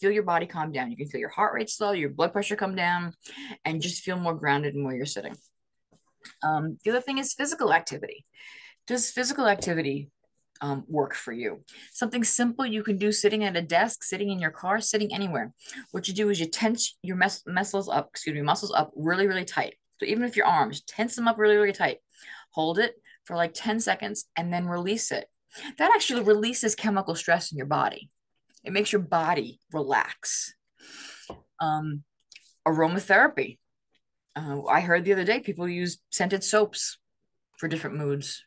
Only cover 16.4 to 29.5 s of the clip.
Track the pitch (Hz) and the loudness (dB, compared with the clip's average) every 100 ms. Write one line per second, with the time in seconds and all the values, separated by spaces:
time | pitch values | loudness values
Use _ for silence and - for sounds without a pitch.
16.4 | 165 - 226 233 - - 180 180 190 - | -2 0 0 2 -2 -4 -6 0 2 0
17.4 | - 180 202 196 190 135 - - - 147 | -4 -2 0 -2 0 0 -2 -6 -6 -2
18.4 | 147 190 202 - 156 - 156 180 196 185 | 0 0 0 0 0 -2 0 2 2 0
19.4 | 175 - - - _ _ - 220 240 - | -4 -4 -4 -8 _ _ -2 0 0 2
20.4 | - 165 120 147 - - 233 240 233 226 | 4 4 2 -2 -10 -4 -2 2 2 6
21.4 | 214 208 208 196 160 - _ _ - - | 6 8 6 4 0 -2 _ _ -20 -20
22.4 | - - 160 170 233 - _ - - 170 | -8 -2 0 2 0 -2 _ -20 -6 0
23.4 | 170 165 233 226 214 190 202 - - - | 0 0 -2 0 0 0 -2 -6 -8 -6
24.4 | 175 175 175 175 180 220 - - - _ | -2 -2 -2 -2 -2 -2 -2 -4 -8 _
25.4 | _ - 294 - 330 453 - 240 208 208 | _ -16 -14 0 4 4 4 2 4 4
26.4 | 220 247 226 - 220 196 190 165 - 175 | 4 0 0 0 0 0 0 -4 2 2
27.4 | - 147 135 143 - - - _ _ _ | 0 -6 -2 0 0 -2 -12 _ _ _
28.4 | _ _ - 196 208 208 160 170 165 170 | _ _ -4 -2 2 0 2 2 2 0
29.4 | 117 | -2